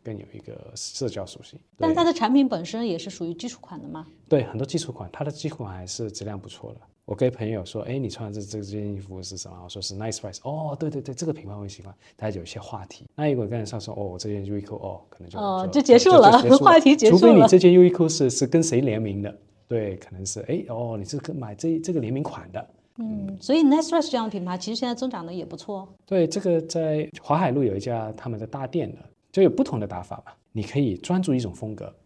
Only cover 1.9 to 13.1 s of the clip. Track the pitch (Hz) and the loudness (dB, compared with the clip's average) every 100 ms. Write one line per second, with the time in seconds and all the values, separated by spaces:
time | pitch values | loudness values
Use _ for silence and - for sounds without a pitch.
1.9 | 320 339 339 226 269 262 208 175 226 233 | 0 0 0 2 2 2 -2 -8 -8 -6
2.9 | 165 - - 170 170 - - - 165 143 | -6 -8 -10 -10 -8 -12 -14 -18 -18 -16
3.9 | 156 156 _ _ 151 113 110 139 165 - | -16 -18 _ _ 0 0 -6 -4 -6 -6
4.9 | 123 92 - 147 143 151 - 104 92 92 | -12 -14 -10 -10 -8 -10 -10 -12 -12 -14
5.9 | - 110 101 101 101 104 - 113 113 _ | -10 -10 -10 -12 -12 -16 -18 -18 -20 _
6.9 | _ - 104 127 123 107 110 92 107 104 | _ -12 -2 -2 -2 -6 -6 -8 -10 -8
7.9 | 135 120 - 110 104 101 107 98 104 104 | -8 -8 -10 -12 -12 -12 -12 -10 -10 -10
8.9 | 101 95 95 92 92 95 90 90 101 92 | -10 -12 -16 -14 -16 -16 -18 -16 -14 -12
9.9 | 98 110 107 104 - 127 151 156 139 156 | -10 -10 -10 -12 -14 -12 -10 -10 -8 -8
10.9 | 139 135 127 165 156 98 104 101 98 98 | -8 -12 -10 -8 -8 -10 -14 -14 -16 -20
11.9 | 98 _ _ 107 104 85 - - 107 92 | -20 _ _ -8 -8 -10 -16 -14 -16 -16
12.9 | - - | -20 -20